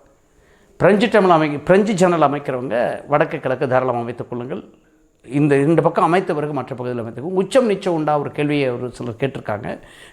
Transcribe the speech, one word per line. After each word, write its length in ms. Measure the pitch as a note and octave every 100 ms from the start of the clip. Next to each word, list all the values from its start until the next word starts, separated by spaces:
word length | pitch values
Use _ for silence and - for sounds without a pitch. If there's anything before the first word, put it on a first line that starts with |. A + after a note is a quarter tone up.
| _ _ _ _ _ _ _ -
பிரெஞ்சு 300 | D#3+ G3+ A#3
டெம்பிள் 220 | G#3+ F#3+
அமைக்க-, 360 | E3 D#3 C#3+
பிரெஞ்சு 300 | - F#3+ G#3+
ஜன்னல் 360 | F3+ F3+ E3+ C#3+
அமைக்கிறவங்க 760 | C#3+ C#3+ C3 C3 A2+ A2+ A#2 -
வடக்கு 340 | D3+ D#3+ D#3+
கிழக்கு 280 | C3 B2+ C#3
தாராளமா 300 | B2+ B2+ A#2+
அமைத்துக் 300 | A#2 B2 A2+
கொள்ளுங்கள். 360 | A#2+ B2 F#3+ - _ _ _ _ _
இந்த 320 | - C#3 D3 C#3
ரெண்டு 260 | C#3+ D#3+
பக்கம் 220 | E3 E3+
அமைத்த 300 | F3+ F3+ F3+
பிறகு 180 | D3+ D3
மற்ற 220 | C#3+ A#2+
பகுதியில் 300 | B2+ B2 A#2+
அமைத்துக்கோங்க. 300 | A2+ A#2+ D#3
உச்சம் 360 | F#3 F#3+ C4+ A#3
நீச்சம் 180 | G3 F#3
உண்டா 300 | E3 D3+ D3+
ஒரு 140 | C3
கேள்வியை 380 | - D3 C#3+ C3
ஒரு 200 | A#2+ B2
சிலர் 240 | - A#2+
கேட்டிருக்காங்க. 640 | A2 C3+ C3 A#2 G#2 D#3 - - - -